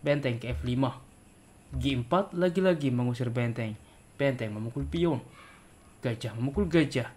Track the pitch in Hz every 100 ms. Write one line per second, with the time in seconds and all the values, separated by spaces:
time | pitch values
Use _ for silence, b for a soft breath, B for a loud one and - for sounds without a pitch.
0 | 143 143 135 117 117 123 123 123 131 -
1 | - - - - - - - 131 131 127
2 | 117 175 202 - 180 170 185 170 139 123
3 | 123 120 123 123 120 117 113 107 B B
4 | - - 139 127 113 107 113 139 139 170
5 | 170 131 - B B B B - - -
6 | 127 117 113 110 127 143 185 165 135 131
7 | 117